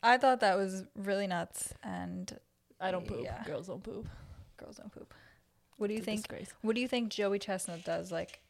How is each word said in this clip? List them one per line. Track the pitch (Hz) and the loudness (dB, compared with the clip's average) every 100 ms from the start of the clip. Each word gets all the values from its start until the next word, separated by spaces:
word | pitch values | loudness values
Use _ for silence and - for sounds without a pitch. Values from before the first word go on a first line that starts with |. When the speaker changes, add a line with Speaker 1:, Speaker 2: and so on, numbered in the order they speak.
Speaker 1:
I | 233 254 | 6 8
thought | 269 254 | 8 8
that | 208 202 | 6 6
was | 190 190 190 - | 2 -2 -8 -6
really | 196 196 196 | 0 0 2
nuts, | 175 - - - - | 0 -2 -6 -8 -8
and | 220 180 175 180 185 - _ _ _ _ | -8 -6 -6 -6 -8 -12 _ _ _ _
Speaker 2:
I | 185 | -2
don't | 185 170 | -2 -2
poop. | 180 | -6
Speaker 1:
yeah. | 123 - | -4 -6
Speaker 2:
Girls | 196 - 185 | -6 -6 -6
don't | 190 | -10
poop. | 214 - 226 - - - - - | -8 -10 -10 -12 -16 -18 -20 -18
Speaker 1:
Girls | - - | -16 -16
don't | 208 | -16
poop. | - - - - - _ _ _ - | -16 -18 -20 -20 -20 _ _ _ -4
What | 202 | -2
do | |
you | 214 | -2
Speaker 2:
It's | 214 | -2
a | |
Speaker 1:
think? | 214 | -4
Speaker 2:
disgrace. | 214 - 190 - | -6 -10 -12 -4
Speaker 1:
What | 220 | 0
do | 226 | 2
you | 254 | 2
think | 247 226 | 0 0
Joey | - 202 202 | 2 2 2
Chestnut | 202 190 - 170 | 0 -4 -4 -6
does, | 180 165 175 | -2 -2 -2
like, | 170 175 - | -4 -6 -10